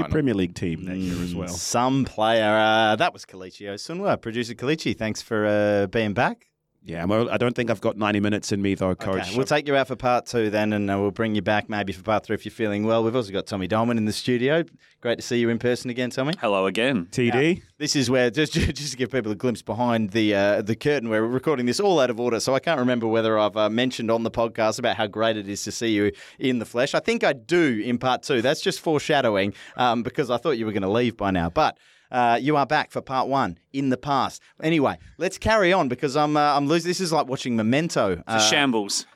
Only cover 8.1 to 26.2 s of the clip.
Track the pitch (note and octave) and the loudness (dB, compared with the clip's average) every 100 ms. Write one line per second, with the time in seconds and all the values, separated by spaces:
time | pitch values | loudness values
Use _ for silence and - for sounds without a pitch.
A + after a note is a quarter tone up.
8.1 | G#2 G#2 G#2 - G2+ G2 F#2+ F#2+ F#2 G2+ | 2 2 0 -2 -2 0 0 -2 -2 -2
9.1 | F#2+ F#2 A2+ C3+ D3+ D3 C#3 C3 A#2+ B2+ | -4 -2 -2 0 0 0 0 0 -2 0
10.1 | A#2+ - A#2+ G#2+ G#2+ G#2+ G#2 G2+ G2 G2+ | 0 0 0 2 2 0 0 0 0 0
11.1 | F#2+ A2+ G#2 G2 G#2 - G#2+ G2 F2+ F#2 | 0 -2 0 0 0 0 -4 -4 -6 -2
12.1 | G#2 - G#2 G#2+ - G#2+ G2+ G#2+ A2+ A2+ | -2 -2 -6 -6 -4 -2 0 2 2 2
13.1 | B2+ G#2 F#2+ - G2+ F#2 G#2+ A#2 A#2 G#2+ | 0 -2 -6 -4 -4 -2 0 0 0 -2
14.1 | G#2 - B2 C3 D#3+ E3 - _ _ A#2+ | -2 -2 0 2 0 -2 -10 _ _ -4
15.1 | A#2 - A#2+ A#2 A#2 B2 A#2+ B2+ A#2+ B2 | -4 -2 0 2 2 0 -2 -4 -4 -4
16.1 | B2+ C#3 F#3 A2+ G2 F#2+ G2 B2+ A#2+ E2+ | -2 -4 -2 0 2 2 2 0 0 -2
17.1 | - A#2+ A#2+ D#3 F#3 - - D3+ D3 A#2+ | 0 2 4 2 0 -6 -8 -2 0 2
18.1 | B2+ B2 A2+ D3+ D#3+ - C#3 C#3+ B2+ B2 | 4 2 2 0 0 0 -2 -6 -4 -2
19.1 | C3 G#2+ G#2 B2+ G#2+ - G#2+ B2 A2+ G#2+ | -2 -2 -2 -2 -2 -4 -2 0 2 0
20.1 | A2 G#2+ G2+ G2+ G#2 G#2 A2 C#3+ C#3+ A2+ | 2 2 4 4 2 0 -2 0 0 0
21.1 | A2 A2+ B2+ D#3+ C#3 B2 B2 G3+ E3 B2+ | 0 0 0 0 0 0 0 2 4 2
22.1 | A2+ B2 A2+ - C3 - D3+ B2 A#2+ A2 | 0 -2 0 0 0 0 0 2 2 2
23.1 | A2+ A2 A2 G#2 G#2 G#2+ A2+ B2+ B2 A2+ | 2 2 2 2 2 0 2 -2 -2 0
24.1 | A2+ A2+ A#2+ A#2 A2 A2 A2 A#2+ G2 A2 | 0 0 0 -2 0 0 0 -2 0 -2
25.1 | G2+ A2+ A2 G2 G2+ G#2+ - A#2 G#2 G#2 | 0 0 0 -4 -6 -8 -4 0 2 2
26.1 | G2+ | -2